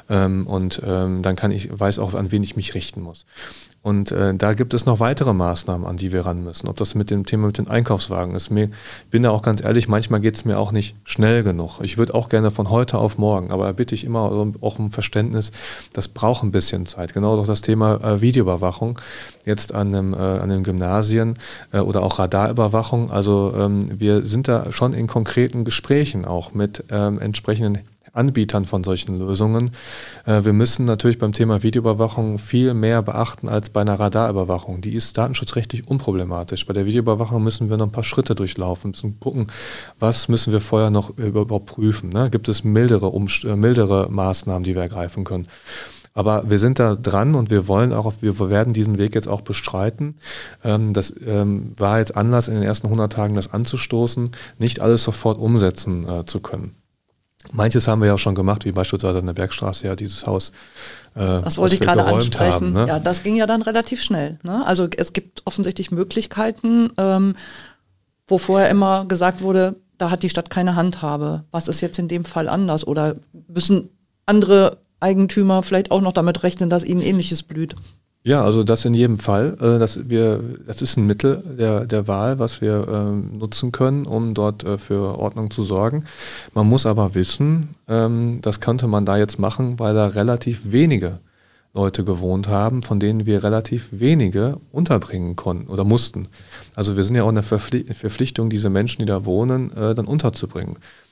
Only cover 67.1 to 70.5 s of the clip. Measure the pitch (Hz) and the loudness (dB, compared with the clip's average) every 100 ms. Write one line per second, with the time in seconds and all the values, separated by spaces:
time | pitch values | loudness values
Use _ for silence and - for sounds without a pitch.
67.1 | 190 196 190 - - - _ _ _ _ | 4 2 0 -8 -20 -20 _ _ _ _
68.1 | _ - 190 185 190 190 202 196 190 190 | _ 0 0 4 4 6 4 4 2 0
69.1 | 180 180 185 190 185 185 185 _ - 170 | 0 2 0 2 4 2 -2 _ -6 -2
70.1 | 175 180 165 165 | 0 0 -2 -2